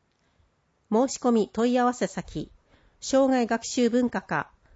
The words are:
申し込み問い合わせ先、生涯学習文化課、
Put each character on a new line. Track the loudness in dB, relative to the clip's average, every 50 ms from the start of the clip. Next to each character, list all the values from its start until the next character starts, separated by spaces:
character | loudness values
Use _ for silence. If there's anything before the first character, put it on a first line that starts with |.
| _ _ _ _ _ _ _ _ _ _ _ _ _ _ _ _ _ -2
申 | 0 0 0 0
し | -2
込 | -2 0 2
み | 2 2 0 0
問 | -2 -2 0 0 2
い | 2
合 | 0
わ | 0 0
せ | -2 -4
先、 | -6 -6 -8 -12 -10 -10 -10 -10 -12 -16 _ _ _ _ _ _ _ _ _
生 | -6 0 2 2 4
涯 | 4 2 2 0
学 | 0 -2 -4 -6
習 | -4 -2 0 2 2
文 | 2 2 0 0
化 | -2 -4
課、 | -6 -4 -4 -4 -4 -6 _ _ _ _ -20